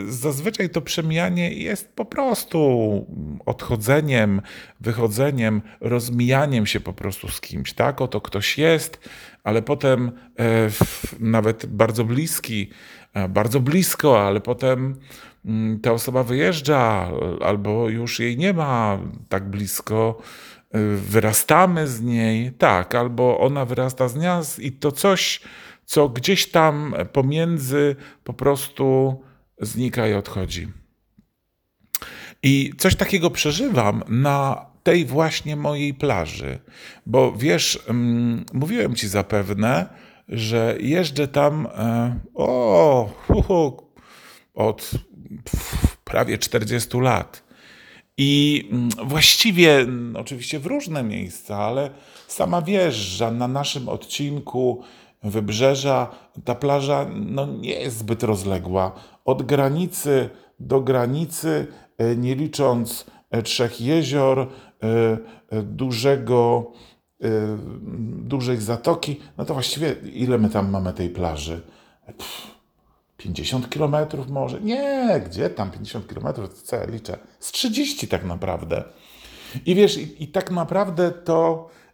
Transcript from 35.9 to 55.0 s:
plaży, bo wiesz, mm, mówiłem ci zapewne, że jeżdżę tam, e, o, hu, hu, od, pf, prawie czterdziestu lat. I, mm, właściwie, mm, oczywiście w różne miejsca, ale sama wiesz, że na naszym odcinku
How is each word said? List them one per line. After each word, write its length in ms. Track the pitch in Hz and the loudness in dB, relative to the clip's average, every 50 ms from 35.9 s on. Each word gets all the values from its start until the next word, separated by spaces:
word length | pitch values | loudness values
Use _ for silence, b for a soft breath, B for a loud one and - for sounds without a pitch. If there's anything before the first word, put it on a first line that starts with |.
| 139 | -2
plaży, 680 | 135 - 143 117 95 80 76 - - 67 69 65 65 - B B B B B B B B | -2 0 0 0 0 0 -4 -6 -8 -8 -8 -8 -10 -12 B B B B B B B B
bo 260 | - 113 127 131 120 | 2 4 4 4 4
wiesz, 520 | - 107 117 156 175 160 - - - - - - | 2 0 0 2 2 2 2 0 -2 -4 -4 -2
mm, 580 | 113 120 120 120 117 117 120 120 117 117 - - - | -2 0 2 2 2 2 2 0 0 -2 -6 -6 -4
mówiłem 420 | 127 139 156 220 240 208 139 123 | -4 -2 -2 -2 -2 -2 -2 -2
ci 120 | 107 - 101 | -4 -4 -2
zapewne, 840 | 92 104 95 - 107 104 98 92 101 98 107 113 131 160 180 B B B B B B B B - | -2 -2 0 0 0 -2 -2 -2 -2 0 0 2 2 0 -2 B B B B B B B B -8
że 500 | - 117 110 107 117 117 113 117 110 - | -6 -4 -2 0 0 2 2 2 0 -2
jeżdżę 480 | - 123 151 180 180 151 135 143 147 135 | -2 0 0 0 0 -2 -2 -2 -2 0
tam, 400 | - 143 143 147 151 156 151 - - | 2 2 2 4 2 0 -4 -6 -4
e, 440 | - 107 117 117 117 117 123 120 120 - - - | -4 -2 0 0 0 0 0 -2 -4 -8 -8 -4
o, 760 | - - - 123 127 123 - - 170 165 151 139 123 117 101 - - - - | -2 0 0 2 2 2 6 6 8 8 8 6 4 2 0 -4 -8 0 2
hu, 140 | - 220 | 4 4
hu, 460 | - - 190 175 160 139 127 - - _ _ B B B B B B B B B B B _ | 4 4 4 2 2 2 0 -6 -14 _ _ B B B B B B B B B B B _
od, 380 | - 107 107 107 - - - - - - - - - - - - - - | 0 0 0 0 -2 -6 -6 -6 -6 -6 -10 -16 -20 -18 -16 -16 -16 -8
pf, 540 | - - - - - - - - - - - _ | -6 -6 -6 -4 -4 -2 0 0 0 0 -4 _
prawie 340 | - - - 123 - 110 107 | -4 0 0 0 0 0 -2
czterdziestu 600 | - - - 120 107 107 120 120 113 - - 123 | -2 -2 0 -2 0 0 -2 -2 -2 -2 0 2
lat. 440 | 123 127 117 95 82 - - - - B B B B B B B B B B B B _ _ - | 2 4 2 2 0 -4 -10 -20 -20 B B B B B B B B B B B B _ _ 0
I, 460 | 139 139 143 143 143 147 147 143 - 104 | 2 4 4 4 4 4 2 0 -2 -2
mm, 180 | - 123 120 120 110 - - | -2 -2 -2 -2 -2 -4 -4
właściwie, 760 | 135 139 156 143 - - - - 233 190 170 175 160 147 139 | -4 0 4 4 6 6 4 4 2 6 8 8 8 8 8
mm, 360 | 127 120 127 120 120 117 113 | 6 4 0 -4 -6 -6 -8
oczywiście 440 | - 110 - 139 120 120 - - 151 | -8 -10 -10 -10 -10 -8 -8 -8 -6
w 60 | 139 | -6
różne 380 | 175 262 294 285 185 160 147 123 | -6 -6 -6 -6 -4 -4 -4 -4
miejsca, 540 | 110 101 95 95 90 87 - - - 104 101 | -4 -4 -6 -6 -8 -10 -14 -12 -10 -6 -4
ale 320 | 104 107 123 135 143 139 135 B B B B B B B | -4 -2 -2 -2 -4 -4 -8 B B B B B B B
sama 340 | - - - 180 170 175 | -4 -2 -2 0 0 -2
wiesz, 340 | 160 165 202 196 185 170 123 | 0 0 0 2 2 2 0
że 360 | 110 101 92 92 92 113 113 | -2 -4 -6 -4 -4 -2 -2
na 160 | 113 117 123 123 | -2 -2 -2 -2
naszym 420 | 131 139 143 139 - 143 123 120 | -2 -4 -4 -4 -6 -6 -6 -6
odcinku 920 | 131 123 - - - - 143 143 143 143 143 - - 127 127 127 120 123 B B B B | -8 -8 -8 -10 -8 -6 -6 -6 -6 -6 -8 -6 -2 0 0 0 0 -2 B B B B